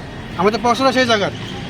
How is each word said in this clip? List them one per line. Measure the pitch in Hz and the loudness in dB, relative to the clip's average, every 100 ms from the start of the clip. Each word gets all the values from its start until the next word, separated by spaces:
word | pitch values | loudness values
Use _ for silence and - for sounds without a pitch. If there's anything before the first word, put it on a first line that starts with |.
| - - - - | -12 -12 -10 0
আমাদের | 196 220 | 0 2
প্রশ্নটা | 240 233 269 | 0 2 4
সেই | 254 247 | 4 4
জায়গার। | 220 165 - - - | 2 0 -4 -10 -10